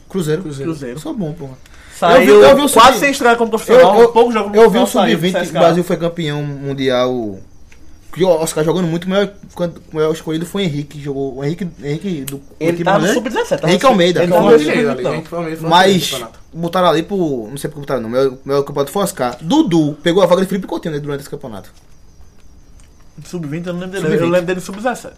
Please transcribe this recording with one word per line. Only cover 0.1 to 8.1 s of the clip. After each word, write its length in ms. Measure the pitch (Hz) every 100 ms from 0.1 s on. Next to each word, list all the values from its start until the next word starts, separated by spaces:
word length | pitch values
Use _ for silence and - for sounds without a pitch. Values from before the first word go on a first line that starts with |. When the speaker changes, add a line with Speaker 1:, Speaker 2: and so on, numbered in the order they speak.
| 190 151 156
Speaker 2:
Cruzeiro. 280 | 175 135 165
Speaker 3:
Cruzeiro. 260 | 156 127 139
Speaker 1:
Eu 40 |
sou 120 | 294
bom, 200 | 269 160
porra. 220 | 160 139 127 - - - -
Speaker 3:
Saiu 180 | 175 175 185
Speaker 1:
Eu 80 | 208
vi, 40 | 269
eu 80 | 277
vi 60 |
o 80 | 285
Speaker 3:
quase 200 | 220 247
Speaker 1:
sub- 80 | 269
Speaker 3:
sem 100 | 285
estreia 240 | 269 240
como 160 | 233 226
profissional, 460 | 220 - 247 190 208
Speaker 1:
eu, 60 |
eu, 60 | 233
Speaker 3:
pouco 180 | 226 240
jogo 200 | 220 202
como 60 | 202
Speaker 1:
eu 140 | 226
vi 60 | 208
o 40 |
Speaker 3:
profissional, 240 | 247 240 175
saiu 80 | 160
Speaker 1:
sub-vinte, 140 | 175
Speaker 3:
pro 80 | 185
C 60 | 180
S 60 |
K 60 | 165
A. 40 |
Speaker 1:
o 20 |
Brasil 200 | 165 170
foi 120 | 170 165
campeão 460 | 170 175 156 147
mundial. 920 | 147 139 139 139 131 123 127 127 107 95 - - - - - - -